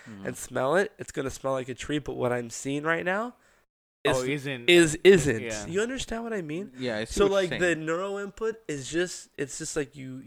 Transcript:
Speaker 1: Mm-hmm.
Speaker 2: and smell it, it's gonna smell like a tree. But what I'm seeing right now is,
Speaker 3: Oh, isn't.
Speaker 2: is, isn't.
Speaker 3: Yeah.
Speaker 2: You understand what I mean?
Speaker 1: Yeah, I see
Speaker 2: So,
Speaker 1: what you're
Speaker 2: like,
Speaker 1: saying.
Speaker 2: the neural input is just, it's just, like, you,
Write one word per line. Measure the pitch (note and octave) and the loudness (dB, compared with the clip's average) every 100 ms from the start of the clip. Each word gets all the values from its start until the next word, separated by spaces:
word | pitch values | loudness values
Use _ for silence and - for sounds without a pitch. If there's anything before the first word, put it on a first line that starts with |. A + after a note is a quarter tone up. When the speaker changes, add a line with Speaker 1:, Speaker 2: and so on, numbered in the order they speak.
| - | -18
Speaker 1:
Mm-hmm. | G#2 A2+ | -12 -10
Speaker 2:
and | B2+ | -10
smell | - B2 C3 E3+ | -8 -2 2 2
it, | G3+ - | 0 -4
it's | - | -10
gonna | - C3+ | -6 -6
smell | - C3+ | -6 -4
like | C3+ B2+ | -4 -4
a | B2 | -10
tree. | - D3 | -4 -4
But | C3+ | -4
what | B2+ B2 | -2 0
I'm | B2 A#2 | -2 -4
seeing | - C#3 C#3+ | -8 -6 -4
right | D3+ E3 F3 | -2 -2 -2
now | F#3+ A#3+ - _ _ _ _ _ _ | -4 -4 -10 _ _ _ _ _ _
is, | - C3 | -2 0
Speaker 3:
Oh, | |
isn't. | B2+ D3 C3+ C3 A#2+ | 0 -4 -4 -2 6
Speaker 2:
is, | F3 E3 D#3 | 8 8 8
isn't. | F3+ G3 D3 A2 | 10 10 8 0
Speaker 3:
Yeah. | A#2 G#2+ G#2 | -2 -6 -4
Speaker 2:
You | F3 | -2
understand | A3+ C4 - A3+ | -2 -4 -6 -6
what | A#3 | -6
I | A3 | -6
mean? | D#3+ D#3+ G#3 B3+ | -4 -6 -8 -8
Speaker 1:
Yeah, | B2+ G#2+ | -4 -4
I | |
see | A2 | -4
Speaker 2:
So, | - G3+ | 2 4
Speaker 1:
what | |
you're | G3 | 4
Speaker 2:
like, | F#3 | 0
Speaker 1:
saying. | B2 | 0
Speaker 2:
the | F3+ D#3+ | 0 0
neural | D#3 E3 G3 G3+ | -2 -2 -4 -6
input | G3+ - A3 A3 - | -8 -6 -6 -6 -8
is | D3 B2+ | -8 -6
just, | D#3 F3+ - - - | -4 -4 -6 -14 -10
it's | C#3 - | -8 -8
just, | D#3+ - | -6 -4
like, | C#3 C#3+ | -6 -8
you, | C3 C3 | -14 -14